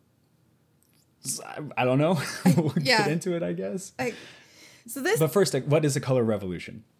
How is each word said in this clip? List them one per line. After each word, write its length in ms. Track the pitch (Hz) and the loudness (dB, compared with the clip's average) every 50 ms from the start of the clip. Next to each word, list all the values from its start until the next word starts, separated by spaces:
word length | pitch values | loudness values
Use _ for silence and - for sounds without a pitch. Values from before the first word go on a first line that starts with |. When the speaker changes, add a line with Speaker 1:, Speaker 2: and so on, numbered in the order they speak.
| _ _ _ _ _ _ _ _ _ _ _ _ _ _ _ _ _ _ _ _ _ _ _ _ - | _ _ _ _ _ _ _ _ _ _ _ _ _ _ _ _ _ _ _ _ _ _ _ _ -10
Speaker 1:
S-, 160 | 135 - - | -10 -10 -10
I, 200 | - - - - 151 139 - | -10 -12 -12 -12 -12 -6 -2
I 80 | - 127 | 0 2
don't 140 | 127 131 139 | 2 4 4
know. 220 | - 175 190 135 - - - - - | 4 4 2 0 -2 -4 -6 0 4
<laughs> 120 | 180 143 | 4 4
We'll 160 | 180 156 147 - 175 | 4 2 0 0 0
Speaker 2:
Yeah. 180 | 143 262 240 220 208 | 2 4 4 4 4
Speaker 1:
get 60 | 170 | 2
into 240 | 156 170 - 185 175 | 0 -2 -2 -4 -4
it, 60 | 165 175 | -2 -4
I 100 | 175 175 | -4 -4
guess. 400 | 175 190 196 208 180 185 - - - | -6 -6 -6 -6 -8 -10 -10 -8 -6
Speaker 2:
I, 160 | 254 240 196 - - - - - - - - - - - - - _ | -6 -6 -6 -8 -12 -20 -20 -20 -20 -20 -20 -20 -20 -20 -20 -20 _
so 140 | 233 - 277 | -14 -10 -4
this 180 | 254 370 427 147 | -2 0 2 2
Speaker 1:
But 140 | 160 143 - | 2 4 4
first, 220 | 202 190 - - | 4 4 4 2
like, 100 | 135 - | -2 0
what 180 | 147 143 165 151 | 2 2 4 4
is 120 | 147 131 | 2 0
a 40 | 143 | -2
color 240 | - 131 131 127 117 | 0 0 2 2 2
revolution? 600 | 113 107 98 98 90 87 82 - - - - - _ _ _ | 2 0 -2 -2 -6 -8 -8 -8 -12 -14 -16 -18 _ _ _